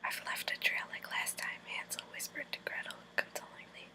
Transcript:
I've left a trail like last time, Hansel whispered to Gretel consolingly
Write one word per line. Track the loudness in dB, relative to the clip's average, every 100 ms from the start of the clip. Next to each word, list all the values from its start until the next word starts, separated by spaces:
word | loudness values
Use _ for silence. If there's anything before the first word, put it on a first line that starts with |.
I've | 2 0 0
left | 0 2
a | 6
trail | 6 6 0
like | -4 0
last | 2 2 2
time, | 0 -2 -2
Hansel | -4 -2 -4 -4
whispered | -2 -2 -2 -2
to | 0
Gretel | 0 0 -2 -4 -2 2
consolingly | 4 2 -4 -10 -12 -10 -12